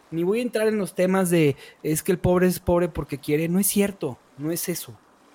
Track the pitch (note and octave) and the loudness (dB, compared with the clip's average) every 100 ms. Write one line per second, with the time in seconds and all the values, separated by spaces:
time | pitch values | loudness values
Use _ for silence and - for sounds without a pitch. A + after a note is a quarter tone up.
0 | _ E3 F3 A3+ B3 A3 A3 G#3+ F3+ - | _ -4 0 0 -2 -2 0 0 -2 0
1 | F#3 F#3+ F3+ E3+ D3+ - - - D3+ D#3 | 2 2 2 4 4 0 -8 -8 -4 -2
2 | - F3+ F#3 F3+ F#3 F3+ - F3 F3 D#3+ | -2 0 2 4 2 0 0 0 0 -4
3 | D3 C3+ - D3 E3 F3+ G3+ G3+ G3 G3 | -8 -8 -2 -2 0 0 0 0 0 -2
4 | D3 A#2 _ - D3+ E3+ - E3 - G#2+ | -10 -10 _ -10 -6 -6 -6 -8 -10 -20
5 | _ _ _ | _ _ _